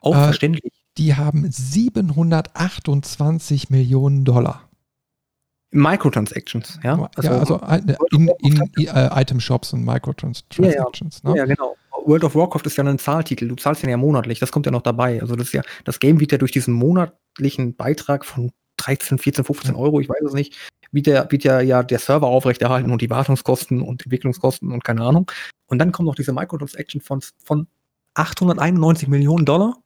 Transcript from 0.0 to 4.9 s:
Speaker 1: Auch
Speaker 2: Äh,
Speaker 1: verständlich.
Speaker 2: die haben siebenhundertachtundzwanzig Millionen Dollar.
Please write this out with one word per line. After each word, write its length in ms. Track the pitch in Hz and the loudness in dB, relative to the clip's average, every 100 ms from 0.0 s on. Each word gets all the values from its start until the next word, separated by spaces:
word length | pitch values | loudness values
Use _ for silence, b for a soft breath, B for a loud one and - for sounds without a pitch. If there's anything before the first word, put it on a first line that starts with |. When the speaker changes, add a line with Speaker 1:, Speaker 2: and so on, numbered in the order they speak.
Speaker 1:
Auch 120 | - 147 | 2 4
Speaker 2:
Äh, 100 | 147 | 4
Speaker 1:
verständlich. 480 | 147 147 160 123 _ _ - | 2 0 -2 -6 _ _ -2
Speaker 2:
die 180 | 156 139 | 0 2
haben 340 | 151 151 151 | 2 0 -2
siebenhundertachtundzwanzig 2250 | 127 131 151 240 220 190 147 170 160 - - 180 - - 143 - - 147 165 - 143 - | -4 -4 0 0 0 -2 0 2 0 -2 -4 -4 -4 -2 -2 -2 -2 -2 -2 -2 -4 2
Millionen 560 | 131 127 131 139 139 131 | 2 4 2 2 2 4
Dollar. 440 | 123 - - _ _ _ | 4 2 -4 _ _ _